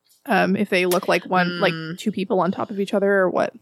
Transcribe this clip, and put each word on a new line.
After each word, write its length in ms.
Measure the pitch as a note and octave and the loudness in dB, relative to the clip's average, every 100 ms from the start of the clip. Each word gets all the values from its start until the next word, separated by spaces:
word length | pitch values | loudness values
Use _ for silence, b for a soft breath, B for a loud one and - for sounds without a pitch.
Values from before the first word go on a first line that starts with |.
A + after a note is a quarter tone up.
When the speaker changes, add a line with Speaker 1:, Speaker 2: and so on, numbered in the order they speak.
| _ _ | _ _
Speaker 1:
Um, 320 | - G3 F3+ G3 | -2 2 2 0
if 140 | G3+ | 0
they 160 | F#3 F3+ | 2 2
look 220 | F3 - | 0 2
like 180 | F3 - | 0 0
one, 220 | F#3 F3+ | 0 0
Speaker 2:
Mm. 100 | F3 | 0
Speaker 1:
like, 380 | F#3+ E3 D#3+ F3 | 0 0 -6 -6
two 140 | A3 | -6
people 280 | G3 F#3+ F#3+ | -4 -2 0
on 120 | F3 | 0
top 180 | G3 A3+ | -2 -6
of 100 | G3+ | -6
each 140 | G3 | -2
other 180 | G#3 G3 | 0 2
or 160 | G3 F#3 | 2 2
what. 240 | - - - | 2 -2 -4